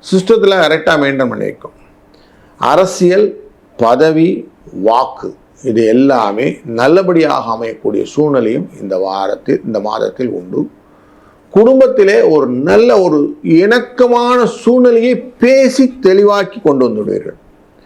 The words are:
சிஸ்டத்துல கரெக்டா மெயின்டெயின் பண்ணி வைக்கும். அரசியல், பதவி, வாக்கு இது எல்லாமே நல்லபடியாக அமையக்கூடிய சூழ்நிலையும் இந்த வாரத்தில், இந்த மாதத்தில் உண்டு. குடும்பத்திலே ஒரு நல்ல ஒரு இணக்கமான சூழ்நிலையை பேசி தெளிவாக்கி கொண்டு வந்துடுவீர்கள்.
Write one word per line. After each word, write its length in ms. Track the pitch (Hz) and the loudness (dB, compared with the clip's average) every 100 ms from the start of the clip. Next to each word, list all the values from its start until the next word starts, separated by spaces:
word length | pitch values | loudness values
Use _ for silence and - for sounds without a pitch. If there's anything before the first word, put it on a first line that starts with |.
| - | -2
சிஸ்டத்துல 440 | 185 185 220 196 190 | -2 2 2 4 2
கரெக்டா 300 | 156 156 160 156 | 2 0 0 0
மெயின்டெயின் 300 | 139 135 123 | 0 -2 -4
பண்ணி 140 | 107 101 | -4 -8
வைக்கும். 260 | - - _ _ _ _ _ _ _ _ _ 117 | -10 -20 _ _ _ _ _ _ _ _ _ 0
அரசியல், 560 | 160 185 - 180 185 202 - - _ _ - | 2 0 0 0 2 0 -4 -20 _ _ -2
பதவி, 480 | 113 127 160 160 170 226 - _ - 85 101 | 0 2 2 2 0 -2 -10 _ -18 -4 0
வாக்கு 420 | 120 131 - 98 - _ _ 131 | 0 -2 -8 -16 -16 _ _ -4
இது 120 | 113 110 | 0 2
எல்லாமே 520 | 120 139 127 104 104 143 151 - 117 | 2 2 2 -2 -2 -6 -6 -10 -2
நல்லபடியாக 720 | 131 175 185 170 151 135 117 113 | 2 2 2 0 0 -2 -4 -8
அமையக்கூடிய 460 | 117 110 107 104 98 | -8 -8 -6 -4 -4
சூழ்நிலையும் 520 | - 151 135 110 127 185 - | -2 0 0 -2 -4 -8 -12
இந்த 140 | 101 92 | -8 -4
வாரத்தில், 560 | 95 95 98 - - - - | -4 -4 -4 -4 -2 -6 -4
இந்த 120 | 107 104 | -6 -6
மாதத்தில் 440 | 110 104 - 123 95 | -6 -6 -6 -8 -8
உண்டு. 240 | 90 120 - _ _ _ _ _ _ _ _ 196 | -8 -8 -8 _ _ _ _ _ _ _ _ 2
குடும்பத்திலே 600 | 233 262 262 - 196 220 175 | 4 4 2 4 2 2 2
ஒரு 120 | 156 131 123 151 | 2 0 -4 0
நல்ல 220 | 202 240 220 | 2 4 2
ஒரு 140 | 180 151 143 - 175 165 | 2 0 -2 -6 0 2
இணக்கமான 760 | 202 240 - - 247 240 240 247 220 - | 4 0 -2 -2 0 2 0 0 -2 -2
சூழ்நிலையை 500 | - 254 247 233 240 233 - - | 0 2 4 2 0 -2 -6 -2
பேசி 420 | 240 269 262 254 254 - 190 | 2 4 2 2 0 2 2
தெளிவாக்கி 520 | 190 208 202 190 233 160 | 4 2 2 -4 -4 -2
கொண்டு 160 | 139 123 | 0 0
வந்துடுவீர்கள். 520 | 107 101 98 - - _ _ _ _ | -2 -6 -6 -8 -18 _ _ _ _